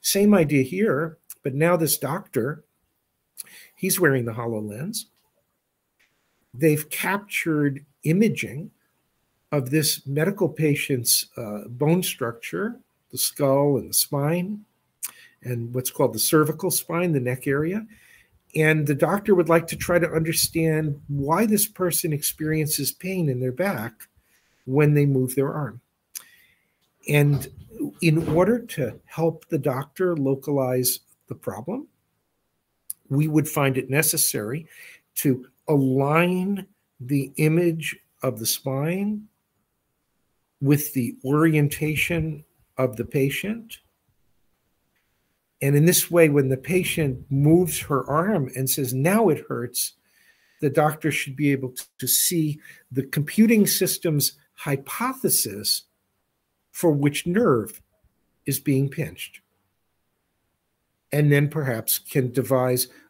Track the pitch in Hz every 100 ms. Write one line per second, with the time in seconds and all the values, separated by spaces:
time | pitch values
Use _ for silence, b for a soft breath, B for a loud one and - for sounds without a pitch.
0 | - 196 208 202 151 147 131 185 214 139
1 | 165 160 _ - 143 131 165 175 160 -
2 | 135 170 - 131 117 160 _ _ _ _
3 | _ _ _ - B B B _ 185 -
4 | 170 135 117 113 120 113 107 104 170 226
5 | - _ _ _ _ _ _ _ _ _
6 | _ _ _ _ _ 120 156 151 - -
7 | 185 196 202 - - 151 143 139 - _
8 | 147 170 220 - - 120 202 _ _ _
9 | _ _ _ _ _ 147 127 151 147 -
10 | - 139 165 202 165 - 151 139 - 135
11 | 117 - - - 113 104 107 120 147 175
12 | 180 - 117 117 - 165 208 240 _ _
13 | _ 127 - - 139 135 143 135 - -
14 | - 143 143 175 180 208 - _ _ _
15 | B B B B - 120 117 123 123 -
16 | 120 110 - 160 151 160 185 - - 165
17 | 180 147 123 127 - 139 156 202 220 b
18 | b b b _ _ 156 156 156 147 139
19 | 151 202 208 185 165 165 165 160 - 175
20 | 165 160 160 156 - 170 160 156 156 139
21 | - 143 139 165 220 208 - - 180 -
22 | 170 147 - - 156 156 151 151 135 -
23 | 180 190 156 123 127 127 190 156 113 -
24 | - _ _ _ _ _ - 131 151 147
25 | 143 135 127 139 135 151 135 117 _ _
26 | _ - B B B B B B _ _
27 | - 147 143 139 - - - - - -
28 | 170 156 160 156 185 240 240 - 135 -
29 | _ - 165 156 - 160 143 127 143 -
30 | 185 165 135 135 143 143 127 127 127 -
31 | _ _ _ 127 - 98 120 247 302 _
32 | _ _ _ _ _ _ _ _ _ -
33 | _ 135 156 156 156 - 139 131 131 135
34 | 156 160 - 123 104 143 165 B B B
35 | _ - 151 127 - _ - 147 135 131
36 | 139 156 175 185 185 202 185 _ _ _
37 | 123 143 135 - 151 160 175 165 147 -
38 | _ _ 131 110 110 - 139 135 151 185
39 | 202 214 214 _ _ _ _ _ _ _
40 | _ _ _ _ _ _ 139 143 - 139
41 | 123 - 131 147 165 156 147 - 156 156
42 | - 170 160 151 - _ _ - 131 113
43 | 117 147 139 139 190 233 226 - _ _
44 | _ _ _ _ _ _ _ _ _ _
45 | _ _ _ _ _ _ 139 143 160 175
46 | - 170 160 143 131 131 - 185 180 -
47 | 147 139 - 135 143 165 180 - - 135
48 | - 147 185 208 127 - 131 - 131 131
49 | 147 208 220 147 - 123 120 - - _
50 | b b b b b b 151 160 151 151
51 | 160 139 - 131 147 139 127 - - _
52 | 127 - - 175 156 147 B B B 127
53 | 139 - 147 - 220 226 196 - 180 -
54 | 180 147 - - b _ - 139 139 -
55 | 247 262 - - - 101 107 - _ _
56 | _ _ _ _ _ _ _ - 175 147
57 | 143 147 - 180 233 123 101 - _ _
58 | _ _ _ _ - 131 - 135 139 139
59 | 131 87 - - _ _ _ _ _ _
60 | _ _ _ _ _ _ _ _ _ _
61 | _ 147 147 143 147 151 131 113 - -
62 | - 147 127 123 123 131 127 127 - B
63 | B